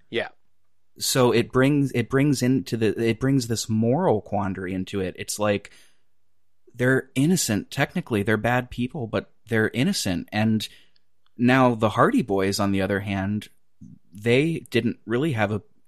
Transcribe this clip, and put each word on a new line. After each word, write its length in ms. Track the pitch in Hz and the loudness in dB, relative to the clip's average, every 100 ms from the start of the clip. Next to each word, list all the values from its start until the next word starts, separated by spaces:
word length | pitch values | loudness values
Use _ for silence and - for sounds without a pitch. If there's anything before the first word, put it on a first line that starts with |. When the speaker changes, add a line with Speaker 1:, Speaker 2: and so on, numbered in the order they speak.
| - | -8
Speaker 1:
Yeah. 180 | 110 - - - - - _ - - | -6 -6 -10 -20 -20 -20 _ -20 -10
Speaker 2:
So 340 | - 135 123 | -2 2 4
it 200 | 113 - | 2 0
brings, 400 | 127 135 147 135 | 2 2 2 0
it 180 | 120 110 | -2 -2
brings 320 | 135 147 131 | 0 2 2
into 340 | 123 135 - 113 | 2 0 -2 0
the, 220 | 110 - | 0 0
it 180 | 113 110 | 0 0
brings 260 | 135 139 117 | 0 0 0
this 220 | 110 - | -4 -2
moral 520 | 110 113 147 185 107 | 0 2 2 2 0
quandary 520 | - 101 98 92 92 | -2 -4 -4 -6 -6
into 260 | 92 92 101 | -6 -6 -6
it. 140 | 90 - | -6 -8
It's 200 | - - | -10 -2
like, 320 | 104 101 - - - _ _ _ _ _ - - - | 0 0 -4 -20 -20 _ _ _ _ _ -20 -20 -16
they're 360 | 117 123 131 - | -2 2 2 0
innocent, 560 | 131 151 185 - 101 - | 0 2 2 0 -2 -4
technically, 520 | - 151 180 - 107 | -4 -4 -4 -2 -2
they're 140 | 101 107 | 0 0
bad 320 | 117 123 123 | 0 0 -2
people, 360 | - 123 160 110 | -6 -8 -8 -6
but 240 | 110 - - - | -4 -6 -12 -2
they're 220 | 113 107 | 0 0
innocent. 580 | 113 170 196 101 87 - | 0 -2 0 -2 -4 -4
And 360 | 107 110 110 - - - - _ - - - | 0 2 0 -2 -12 -20 -20 _ -20 -18 0
now 360 | 120 131 127 | 2 4 4
the 140 | 113 110 | 2 0
Hardy 300 | 117 165 254 | 4 2 2
Boys, 380 | 113 98 95 98 | 0 0 0 0
on 120 | 101 | 0
the 100 | 98 | 0
other 180 | 95 98 | 0 -2
hand, 480 | 101 98 98 107 - - _ _ - - - | -2 -4 -2 -4 -6 -16 _ _ -20 -20 -20
they 540 | 101 117 123 160 160 - | -4 0 2 2 -4 -4
didn't 280 | 117 117 - - | -2 0 -4 -4
really 260 | 120 160 | -2 0
have 200 | 113 101 | 0 0
a, 100 | 107 - - | -2 -8 -20